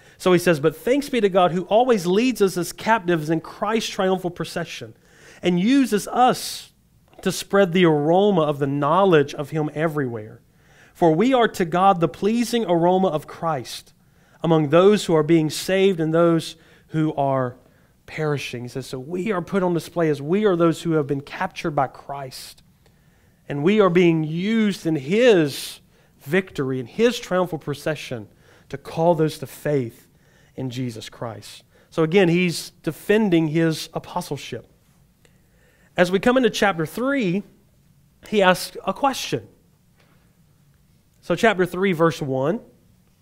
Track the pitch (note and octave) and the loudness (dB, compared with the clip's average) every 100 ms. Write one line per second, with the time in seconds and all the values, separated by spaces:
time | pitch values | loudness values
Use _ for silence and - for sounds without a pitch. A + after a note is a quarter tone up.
0 | - - F#3 F3 F3 D#3 D#3 D3 - C#4+ | -20 -4 2 2 4 2 0 -2 -2 -2
1 | C4+ B3 G3+ F3+ F3+ F3 F3 G#3 B3+ A3+ | -2 -2 0 2 2 0 0 2 2 0
2 | E3+ F#3+ B3+ A3+ G3 F3 E3 - - A3 | 0 0 0 2 0 0 -8 -6 -2 -2
3 | F3 E3+ D3+ E3 - - G#3 A3+ - - | 0 -2 0 -4 -4 -8 -4 -4 -4 -2
4 | F#3+ F#3 F3+ F3 E3 F3+ E3 - A2+ - | 0 0 -4 -8 -10 -8 -10 -12 -16 -20
5 | _ _ - - F3 F3+ G#3 C#4 B3 G#3 | _ _ -20 -6 0 0 2 2 2 0
6 | - A#3 B3 - - - - _ _ _ | -2 2 2 2 -4 -12 -16 _ _ _
7 | _ _ F#3+ - - G3 F#3+ F3 E3+ D3+ | _ _ -6 -6 -2 2 4 4 4 4
8 | D3+ F3 G#3 F#3 D3+ C#3+ C#3 C#3+ C#3+ F3 | 2 2 4 2 0 0 -2 -2 0 2
9 | G3 D#3 C#3 - C3+ D#3 D3+ D3 E3 D3+ | 4 4 2 -4 -8 -6 -6 -4 -4 -2
10 | C3 A#2 G#2+ A#2 _ _ _ _ _ - | -4 -6 -12 -20 _ _ _ _ _ 0
11 | E3+ D#3 B3 B3+ A3 - E3+ F3 G3 F#3 | 2 4 2 4 2 0 -2 2 2 4
12 | D#3+ - G3+ A#3 A#3+ A#3+ F#3 E3+ E3+ F#3 | 0 -2 -2 0 -2 -2 0 2 4 2
13 | F#3 D3+ - - E3 C#3+ A#2 - - _ | 2 -2 -8 -8 -4 -4 -8 -16 -18 _
14 | _ _ _ _ E3 D#3+ D3+ E3 F#3+ G#3 | _ _ _ _ 2 2 4 4 6 4
15 | - D#3+ D3+ E3+ D#3 - - F#3+ G3 F3 | 2 0 4 2 2 -4 -4 2 2 2
16 | D#3+ D#3+ E3+ E3 - - _ _ _ D#3+ | 0 2 4 2 -2 -12 _ _ _ -2
17 | D#3 D3 C#3 C3+ B2 A#2+ _ _ _ _ | -2 0 -2 0 -2 -6 _ _ _ _
18 | - - D3+ C#3+ - A#2+ B2 C3+ B2 C3 | -16 -6 -4 -4 -6 -10 -10 -12 -10 -12
19 | C3+ F3+ F#3 F#3 E3+ G3 F3+ E3 - F3 | -10 -6 -4 -4 -4 -2 0 -2 -4 -2
20 | E3 C#3 C#3+ G3 G#3+ E3+ E3+ D#3+ E3 D#3 | 0 0 -2 0 2 2 2 0 -2 -2
21 | C#3 C#3 - - F#3+ - F3 C#3+ C3 - | -2 -4 -6 -8 -8 -6 -6 -2 -4 -6
22 | - C#3 C3+ - - - _ _ _ _ | -14 -14 -14 -16 -20 -20 _ _ _ _
23 | _ _ _ _ - C#3+ D#3 G#3+ F#3+ E3+ | _ _ _ _ -10 -2 0 4 4 6
24 | F3 D#3+ D#3 E3 G3 A3+ G#3 F#3 E3 D#3 | 4 4 0 -4 -2 0 0 0 -2 -4
25 | C3 G#3 B3+ F#3 D3 C3 - - _ _ | -2 2 6 6 4 -2 -12 -16 _ _
26 | _ _ C#3 F3 F#3+ - C3+ C3 - - | _ _ -4 -4 -2 -6 -6 -6 -8 0
27 | A#3 A#3+ - F#3 F3 D#3 - C#3 D#3+ D3+ | 0 0 -4 -2 -2 -4 -8 -8 -6 -8
28 | - A#2+ G2+ _ _ _ _ C3+ - - | -8 -12 -12 _ _ _ _ -16 -10 -2
29 | E3 D#3+ D#3 - C3 - D3 D3 A#2 - | 2 2 0 -4 -14 -10 -2 -2 -2 -8
30 | _ _ _ _ _ - C3 A#2+ B2+ A2 | _ _ _ _ _ -12 -10 -8 -8 -10
31 | - - A#2+ G#2 - - _ _ _ - | -16 -12 -12 -12 -18 -20 _ _ _ -4
32 | D#3+ G3 F3 E3+ F3+ D#3 - _ - - | 0 4 4 4 0 -2 -10 _ -10 -8
33 | - G#3 G#3+ E3+ D#3+ D#3+ E3 D#3 - E3 | 0 2 4 2 2 0 0 -2 -8 -12
34 | - F3+ F3 C#3 - A#2 - _ _ _ | -10 -10 -8 -10 -10 -14 -16 _ _ _
35 | _ _ _ _ _ _ _ _ _ - | _ _ _ _ _ _ _ _ _ 0
36 | F3 F#3+ A#3+ B3+ A3+ G#3+ G#3 E3 D3+ - | 0 2 2 2 2 2 0 0 -4 -4
37 | B3+ C#4 G3 F#3 - _ _ _ _ _ | -2 0 0 -2 -6 _ _ _ _ _
38 | _ _ - G#3+ F#3 F3 - - - F#3+ | _ _ -6 2 4 4 0 -12 -8 -2
39 | C#4 B3 - C3 - _ _ _ _ _ | -2 -2 -6 -6 -8 _ _ _ _ _
40 | _ _ _ _ _ _ _ _ _ _ | _ _ _ _ _ _ _ _ _ _
41 | _ _ - E3+ A3+ F#3 F3 F3+ G3 D#3+ | _ _ -6 0 0 0 -2 0 -2 2
42 | E3 - C#3+ C3 C#3 A3 - _ _ _ | 0 0 -4 -2 -2 -4 -8 _ _ _
43 | _ _ | _ _